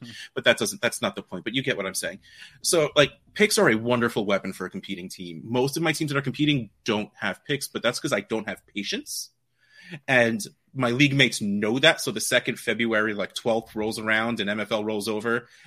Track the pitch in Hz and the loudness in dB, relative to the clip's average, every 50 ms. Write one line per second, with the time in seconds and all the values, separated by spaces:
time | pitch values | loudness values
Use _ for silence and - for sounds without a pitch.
0 | 127 117 113 - - - - 131 - 123 113 - 117 98 98 - - 113 - - | -16 -16 -16 -16 -16 -10 -8 0 4 4 4 4 2 -4 -2 -2 -2 -2 -2 -2
1 | 120 - - 98 - - 101 90 - 113 113 135 131 139 - 95 95 95 95 - | -4 -4 -4 -6 -14 -12 -12 -8 -8 -4 -4 -4 -2 -2 -4 -2 -4 -6 -6 -6
2 | - 85 92 - _ - - - - - - - - - 180 165 151 - - 147 | -6 -6 -10 -10 _ -20 -20 -20 -20 -20 -18 -8 -2 2 2 2 2 4 4 4
3 | 143 - - _ _ _ - - 208 202 - 214 196 143 110 110 113 120 123 120 | 4 4 2 _ _ _ 2 2 2 4 6 6 6 6 6 4 2 2 2 2
4 | 117 113 - 117 101 101 101 92 - 95 95 - 92 87 - 95 - - 82 87 | 2 2 2 0 0 0 0 0 0 -4 -8 -8 -8 -8 -8 -10 -8 -8 -8 -8
5 | 92 92 - - 90 85 82 78 - 110 120 127 131 139 139 160 170 160 151 - | -8 -12 -12 -12 -12 -12 -12 -12 -8 -2 0 2 2 2 0 0 0 0 0 0
6 | 165 139 139 143 135 131 113 - 151 147 147 131 110 - _ _ - - 107 107 | -2 -2 -2 -2 -2 -2 -2 0 2 2 2 0 -2 -4 _ _ -4 -2 0 0
7 | 104 - _ - 110 98 92 - _ - 143 135 - - - 104 - 113 - - | -2 -4 _ -6 -6 -6 -6 -6 _ -6 -4 -4 -4 -6 -8 -2 -2 -2 -2 0
8 | - 147 127 104 - - 113 110 107 104 92 - _ _ - 104 101 - 202 269 | -2 0 -2 -2 -2 -2 -4 -4 -4 -6 -10 -10 _ _ -8 -8 -6 -4 -4 -6
9 | 294 - - - - - _ _ _ _ _ _ _ _ _ - - 175 175 147 | -6 -8 -10 -10 -10 -12 _ _ _ _ _ _ _ _ _ -20 -18 -16 -16 -12
10 | - - 131 123 117 113 113 104 101 - - _ _ _ - 135 127 120 120 131 | -2 2 4 4 4 4 2 -2 -6 -10 -14 _ _ _ -4 -2 0 0 4 4
11 | 147 135 139 139 131 117 - - 107 101 101 104 107 107 117 135 - 165 160 - | 4 4 6 4 2 2 2 -2 -2 0 0 0 2 2 2 4 4 4 4 4
12 | - 131 101 107 - - 127 120 - 131 113 - - 120 107 110 117 113 110 107 | -2 -4 -4 -4 -2 0 0 0 0 0 -6 -4 -2 -2 0 0 0 2 2 2
13 | 107 110 104 101 92 - - - - 120 110 113 113 - - 110 107 110 104 113 | 2 0 -2 -4 -6 -6 -6 -4 0 0 0 0 -2 -6 -6 -4 -4 -2 -4 -4
14 | 107 110 110 110 113 117 117 110 101 101 104 107 104 101 117 107 107 107 107 104 | 0 0 2 2 2 0 0 -2 -2 -2 -2 -4 -2 -2 -2 -2 0 -2 -2 -2
15 | 98 110 107 107 110 117 117 120 - - - - - | -2 -2 -2 -2 0 0 0 0 -2 -8 -20 -20 -12